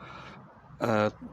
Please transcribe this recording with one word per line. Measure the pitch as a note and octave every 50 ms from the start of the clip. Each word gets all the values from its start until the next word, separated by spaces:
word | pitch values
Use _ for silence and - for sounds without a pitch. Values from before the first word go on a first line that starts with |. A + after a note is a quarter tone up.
| - - - - - - - - - - - - - - - -
Е, | - A#2+ A2+ G#2 G#2+ G#2+ - - - -